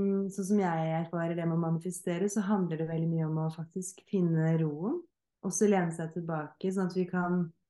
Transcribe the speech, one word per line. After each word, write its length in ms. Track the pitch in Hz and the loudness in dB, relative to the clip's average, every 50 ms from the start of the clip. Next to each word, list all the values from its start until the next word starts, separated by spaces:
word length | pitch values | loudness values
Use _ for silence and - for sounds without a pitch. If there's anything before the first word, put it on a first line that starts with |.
| 196 196 196 196 196 | 2 2 2 2 0
sånn 180 | 196 190 - 196 | -2 -2 -4 0
som 140 | 180 208 208 | 2 2 4
jeg 300 | 190 175 165 160 160 160 160 | 4 2 2 0 0 0 0
erfarer 400 | 160 170 165 - 170 165 170 170 | 0 -2 -2 -2 -2 -2 -2 -2
det 120 | 170 165 165 | 0 0 2
med 80 | 165 | 2
å 60 | 165 170 | 2 2
manifestere, 640 | 160 165 160 - 185 175 - - 185 175 170 190 208 | 2 0 0 -2 -4 -8 -6 -4 -4 -2 0 0 0
så 160 | 202 220 196 | 0 0 0
handler 320 | 190 214 196 185 165 160 | 2 2 2 2 0 0
det 140 | 151 160 160 | -2 -2 -2
veldig 180 | 165 165 165 165 | -2 0 0 0
mye 160 | 165 165 160 | 0 0 0
om 140 | 156 156 156 | 0 0 0
å 120 | 160 160 160 | 0 -2 -4
faktisk 500 | 165 160 160 _ 190 185 - - - _ | -6 -12 -8 _ -8 -8 -8 -12 -16 _
finne 460 | _ - 196 180 170 165 160 160 160 165 165 | _ 0 2 2 4 4 2 2 2 2 2
roen, 400 | 160 151 147 147 170 220 311 359 339 _ _ _ _ _ _ _ - | 2 0 -2 -2 -4 -2 -4 -4 -6 _ _ _ _ _ _ _ -6
og 100 | 196 185 | -4 0
så 80 | - 220 | 2 4
lene 240 | 202 202 190 175 165 | 4 4 4 2 0
seg 220 | 165 - 165 160 - | -2 -4 -6 -6 -6
tilbake, 560 | 180 170 165 165 156 151 151 - _ - 190 | -6 -4 -4 -4 -4 -4 -8 -10 _ -4 -2
sånn 220 | 185 196 185 180 | 0 0 -2 0
at 60 | 165 185 | 0 -2
vi 80 | 180 175 | -2 0
kan, 380 | 180 180 175 180 180 180 175 160 - _ _ | 0 -2 0 2 2 0 0 -2 -6 _ _